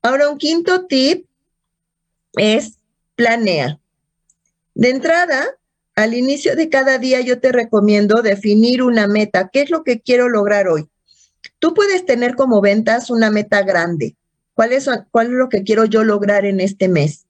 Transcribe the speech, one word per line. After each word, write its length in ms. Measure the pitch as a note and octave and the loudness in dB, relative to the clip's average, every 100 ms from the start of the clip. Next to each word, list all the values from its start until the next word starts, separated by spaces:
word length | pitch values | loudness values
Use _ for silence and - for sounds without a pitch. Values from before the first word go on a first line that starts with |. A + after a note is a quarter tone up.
Ahora, 260 | A#3 C4+ D4 | 0 0 0
un 100 | D4 | 0
quinto 480 | D4+ E4 E4+ F#4 F#4 | -2 -2 0 -2 0
tip 400 | C4 C4+ F#4 - _ _ _ _ _ _ _ _ _ _ | 0 0 -2 -8 _ _ _ _ _ _ _ _ _ _
es 460 | - G#3+ A3 - _ _ _ _ | -2 0 0 -4 _ _ _ _
planea. 640 | - A#3 A#3 G#3+ E3 C3 D3+ _ _ _ _ _ _ _ _ _ | -2 0 0 0 -2 -4 -8 _ _ _ _ _ _ _ _ _
De 160 | - B3 | -2 0
entrada, 560 | C4 D#4 E4 F4 C4+ E4+ C5+ _ _ _ | 0 0 0 0 -2 -4 -10 _ _ _
al 200 | - A3 | -4 -2
inicio 420 | A#3 B3+ C#4 - - | 0 -2 -2 -2 -2
de 120 | D#4+ | 0
cada 300 | C4+ C4+ C4 | 0 0 0
día 220 | B3+ B3+ | 0 -2
yo 180 | B3 B3 | 0 0
te 140 | C4 | 0
recomiendo 720 | B3 A#3 G#3+ G3+ G#3 G#3 A3 | 0 0 0 2 2 2 2
definir 600 | A3 G3 G#3 G#3 A#3 B3 | 2 0 2 4 4 2
una 240 | B3+ A#3 G3+ | 2 2 0
meta. 440 | G#3 G#3 F#3 F#3+ | 0 0 -2 -2
¿Qué 100 | C4+ | -2
es 80 | C#4+ | 0
lo 140 | E4 | -2
que 160 | D#4+ A#3 | -2 -4
quiero 280 | - B3 B3 | 0 0 2
lograr 380 | A3+ G3+ G3+ F#3+ | 0 0 0 0
hoy? 220 | D#3+ D#3 _ _ _ _ _ - _ | -2 -6 _ _ _ _ _ -20 _
Tú 140 | D#4+ | -2
puedes 300 | E4 G4+ F#4 | 0 0 0
tener 300 | F#4 A#3+ B3 | 0 0 0
como 260 | B3 C4 G#3+ | 0 2 2
ventas 480 | G3+ G#3 A3 A#3 B3 | 2 0 0 -2 -2
una 220 | A#3 A3 | 0 0
meta 320 | G#3 G#3 G#3 | 0 0 -2
grande. 540 | G3 F3+ E3+ E3 A#2 _ _ _ _ | 0 -2 -2 -4 -6 _ _ _ _
¿Cuál 180 | - A3+ | -2 0
es, 180 | B3+ C4+ A#3+ - | 0 -2 -6 -2
cuál 160 | A#3 A#3 | -2 0
es 40 | |
lo 140 | B3 B3+ | -2 -2
que 140 | G#3 | -2
quiero 220 | G3 G#3+ | 0 0
yo 180 | A3+ A3 | 2 2
lograr 420 | A3 G#3 G3+ G3+ | 2 0 0 0
en 140 | G3+ G3 | 0 -2
este 300 | F#3+ F#3+ F#3 | -2 -2 0
mes? 380 | E3+ D3 - _ | 0 0 -4 _